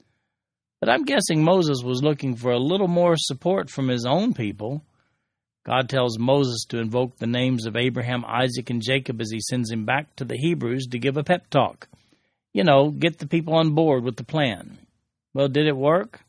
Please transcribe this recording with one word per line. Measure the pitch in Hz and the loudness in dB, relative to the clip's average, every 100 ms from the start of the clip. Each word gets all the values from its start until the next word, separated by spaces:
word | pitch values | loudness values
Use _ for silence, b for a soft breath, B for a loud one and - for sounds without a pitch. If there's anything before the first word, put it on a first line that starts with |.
| _ _ _ _ _ _ _ - | _ _ _ _ _ _ _ -4
But | - | 0
I'm | 123 | 2
guessing | 269 269 - 160 | 2 0 2 2
Moses | 156 190 160 135 | 4 4 2 0
was | 123 127 | -2 0
looking | 147 143 135 117 | 0 0 -4 -4
for | 123 | 0
a | 120 | 0
little | 135 196 190 | 2 0 0
more | 175 175 160 | 2 2 2
support | - 135 175 196 143 | -2 -4 -2 -2 -4
from | - 131 | -4 -2
his | 123 120 | -2 0
own | 160 233 | 0 0
people. | - 107 98 107 147 - _ _ _ _ _ _ _ - | -2 -4 -6 -8 -8 -12 _ _ _ _ _ _ _ -4
God | 127 123 | -2 0
tells | 135 123 110 | 0 -2 0
Moses | 123 143 135 117 - | 2 2 2 -2 -6
to | 120 | -6
invoke | 110 123 127 - | -4 -2 -4 -4
the | 113 | -4
names | 120 127 123 113 | 0 0 -2 -2
of | 113 | -2
Abraham, | 127 123 120 123 | -2 -2 -4 -4
Isaac, | 113 113 131 123 123 | -4 0 0 -2 -4
and | 120 | -4
Jacob | 110 135 135 117 | 0 -2 -2 -6
as | 110 | -4
he | 113 | -6
sends | - 127 110 | -4 -4 -2
him | 113 | -4
back | 107 135 151 | -2 -2 -4
to | - | -10
the | 123 120 | -8 -4
Hebrews | 160 160 120 127 127 | -2 0 -2 -4 -4
to | 123 | -4
give | 135 139 | -2 -2
a | |
pep | 147 180 - | 0 -2 0
talk. | 143 107 - - b b b b b b | 2 2 -2 -20 b b b b b b
You | - | 0
know, | 185 139 147 | 6 6 6
get | 139 165 156 | 2 -2 -2
the | 147 | -2
people | 170 165 | -2 2
on | 160 160 | 2 4
board | 151 160 131 | 4 4 2
with | 120 117 | 0 -6
the | |
plan. | 123 156 135 98 - - _ _ _ _ _ | -4 -2 0 -2 -10 -20 _ _ _ _ _
Well, | 135 139 | -2 0
did | 139 151 | 2 2
it | 135 | 2
work? | 143 170 226 - | 2 2 0 -12